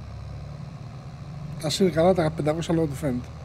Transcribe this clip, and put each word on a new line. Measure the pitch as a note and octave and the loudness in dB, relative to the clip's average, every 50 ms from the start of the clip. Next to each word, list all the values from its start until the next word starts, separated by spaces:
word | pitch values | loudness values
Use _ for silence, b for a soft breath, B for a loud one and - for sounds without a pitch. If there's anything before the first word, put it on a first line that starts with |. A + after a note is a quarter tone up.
| - - - - - - - - - - - - - - - - - - - - - - - - - - - - - - - - - | -12 -12 -10 -10 -10 -10 -10 -10 -10 -10 -10 -10 -10 -10 -10 -12 -12 -12 -12 -12 -12 -12 -12 -12 -12 -10 -10 -10 -10 -10 -8 -4 -4
Ας | D3+ - - | -2 2 4
είναι | G3 F3+ | 4 4
καλά | D3 D#3+ E3 F#3 F#3+ | 6 6 6 6 6
τα | F3 D#3+ D#3 D#3+ | 6 4 2 2
πεντακόσια | D#3 C#3+ D3+ D#3 E3+ D3+ - E3+ | 2 0 2 2 0 2 2 2
λόγω | D#3+ E3 D3 | 4 4 2
του | C#3 | 0
φαίνεται. | C3 D#3 C#3 B2 B2 A#2+ - - - | 0 0 0 0 0 -4 -6 -12 -12